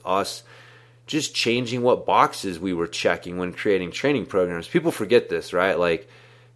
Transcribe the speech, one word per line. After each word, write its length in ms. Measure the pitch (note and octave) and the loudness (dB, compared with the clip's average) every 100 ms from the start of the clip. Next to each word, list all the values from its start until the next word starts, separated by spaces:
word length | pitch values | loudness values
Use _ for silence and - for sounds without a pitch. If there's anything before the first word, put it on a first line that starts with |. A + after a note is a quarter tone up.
| F2+ | -2
us 380 | F#2+ G2 - - - - - - _ - | 0 -2 -8 -16 -20 -20 -20 -20 _ -6
just 280 | D3+ - - | -4 -4 -2
changing 460 | A#2+ A#2+ A#2 B2 | 0 0 0 0
what 240 | B2 A#2+ - | 2 2 4
boxes 520 | G#2+ D3 - G2 E2 | 4 4 2 -6 -4
we 160 | F#2+ | -2
were 140 | E2+ E2+ | -2 -2
checking 500 | - G2+ F2 F2 F2+ | 0 0 0 -4 -6
when 140 | F2+ | -6
creating 400 | F2 A2 F#2+ F2 | -4 0 0 -2
training 360 | - C#3 C#3 F2+ | -4 -2 -2 -2
programs. 420 | F#2+ F2 E2+ - | 0 0 -2 -2
People 220 | F3 D#3+ | 0 0
forget 360 | - G2 A#2 - | -2 4 4 4
this, 240 | E2 - | -4 -2
right? 260 | F2+ F#2+ F2 | 0 2 2
Like, 320 | F2 E2 - - - - - | 2 0 -4 -20 -20 -20 -20